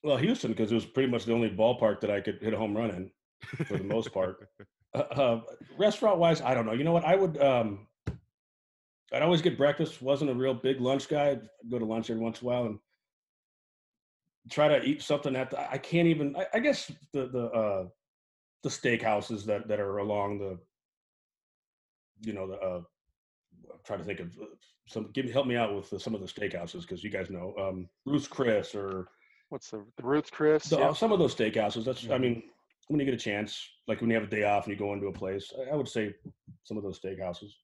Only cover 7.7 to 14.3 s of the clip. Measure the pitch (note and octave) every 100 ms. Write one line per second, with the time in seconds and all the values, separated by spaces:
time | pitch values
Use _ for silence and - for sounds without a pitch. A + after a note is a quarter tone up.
7.7 | G2+ - _ - - _ _ _ _ _
8.7 | _ _ _ _ A#2+ D#3 F3 E3+ A#2 C#3+
9.7 | C#3+ D#3 - B2+ C#3 D3 B2 C3 A#2+ C3
10.7 | C3 B2 C3+ - D3 C#3+ C3 A2 _ A#2
11.7 | B2 A2 A2+ A2+ A2+ A2+ A2+ B2 B2 A#2+
12.7 | G#2 _ _ _ _ _ _ _ _ _
13.7 | _ _ _ _ _ _